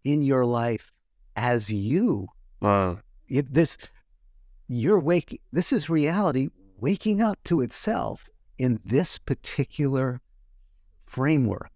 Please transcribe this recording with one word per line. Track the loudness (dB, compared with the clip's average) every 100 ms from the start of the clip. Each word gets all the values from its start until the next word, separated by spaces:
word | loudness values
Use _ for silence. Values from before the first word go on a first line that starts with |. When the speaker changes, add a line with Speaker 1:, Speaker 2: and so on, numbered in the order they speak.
Speaker 1:
in | 0 2
your | 4 4
life | 2 0 -2 -4 -8 _ _ _ _
as | -4 0 0 0
you. | -4 0 0 2 -2 -6 -16 -20 -2
Speaker 2:
Wow. | 2 2 2 -4 -12 -20 _
Speaker 1:
If | -4 0
this, | 2 2 -2 -18 -20 _ _ _ -20 -20 -20 -8
you're | -2 2 2
wake-, | 2 0 -2 -18 _
this | -4 0
is | -2 0
reality | 0 2 2 0 0 -2 _ -20 -6
waking | -4 -2 0 0
up | 0 -2
to | -2 0
itself | 0 -4 -4 -4 -4 -8 -16 _ _ -2
in | 0 0
this | 0 0 0 -6
particular | -6 -6 -4 -4 -4 -2 -2 0 -2 -6 _ _ _ -20 _ _ _ _ -12
framework. | -2 2 4 2 -2 -10